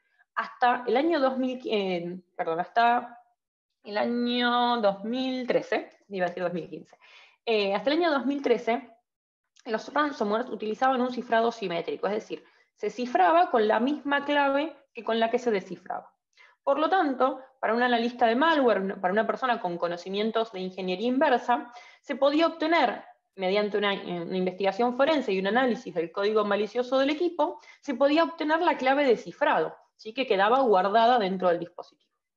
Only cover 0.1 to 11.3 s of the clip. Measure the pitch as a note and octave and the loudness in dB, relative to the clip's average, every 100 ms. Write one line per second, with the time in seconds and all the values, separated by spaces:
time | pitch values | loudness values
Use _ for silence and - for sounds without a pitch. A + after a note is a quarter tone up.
0.1 | _ _ - - - B3 B3 A#3+ A#3+ E4 | _ _ -8 -8 0 0 2 0 0 2
1.1 | D#4 C4 B3+ B3+ B3 - G#3 F#3+ F3 F3 | 2 0 0 -4 -4 -2 -2 0 -2 -6
2.1 | F#3 _ - E3+ E3 F3+ A#3 A#3 A#3+ - | -10 _ -8 -4 -4 -2 2 2 2 -2
3.1 | - _ _ _ _ _ _ A3+ G#3 A#3+ | -18 _ _ _ _ _ _ -8 -4 -2
4.1 | A#3+ A#3+ B3 B3 A#3+ A#3+ A#3+ G3+ F#3+ G#3+ | -2 -2 0 0 2 2 2 0 0 -6
5.1 | B3+ C4 B3+ A#3+ - - - - _ - | -4 -4 -4 -2 -2 0 -4 -4 _ -12
6.1 | G3 F3 F3+ F3 F3 D#3 D#3+ - - - | -4 -4 -2 -4 -4 -8 -14 -16 -20 -20
7.1 | - - _ A#3+ G#3+ G3 G3 A#3 D#4+ E4+ | -20 -20 _ -2 0 2 0 0 2 2
8.1 | C#4 A#3+ C#4 C4+ A3 - B3+ - _ _ | 0 0 -2 0 0 2 -2 -4 _ _
9.1 | _ _ _ _ _ B3+ A3 - C#4+ D4 | _ _ _ _ _ -6 -6 -2 -2 -2
10.1 | C#4 G#3 A3 B3 G#3+ G#3+ G#3+ C4 C4 B3 | -2 -2 -2 -2 -6 -6 0 0 2 -2
11.1 | A#3+ - | -4 0